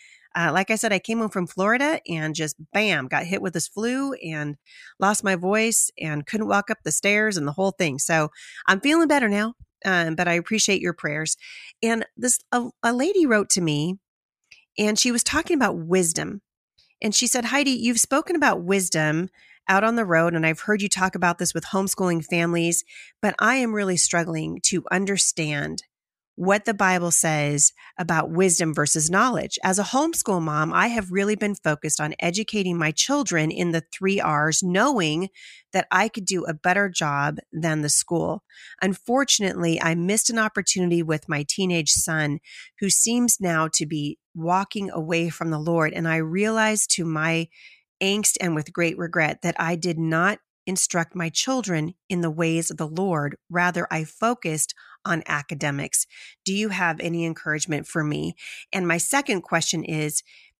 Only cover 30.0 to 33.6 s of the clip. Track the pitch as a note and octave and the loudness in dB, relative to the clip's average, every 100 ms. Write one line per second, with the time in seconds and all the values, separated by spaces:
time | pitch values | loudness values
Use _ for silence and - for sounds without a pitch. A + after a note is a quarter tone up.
30 | D#4+ E4+ - F#3 D#3+ D3+ D#3 F3 G#3+ A#3 | 0 0 0 0 0 0 2 2 2 0
31 | F#3 F#3 G3+ G#3+ G#3 G3+ D#3+ D3+ D#3 - | -2 -2 0 0 -2 -2 -2 -2 -2 -2
32 | D3+ - E3+ F3+ A3 G#3+ F#3 E3+ D#3 D#3 | -2 -2 -2 -2 -2 -2 0 0 0 0
33 | - C#4+ B3 E3+ D#3 - | 2 2 2 0 0 0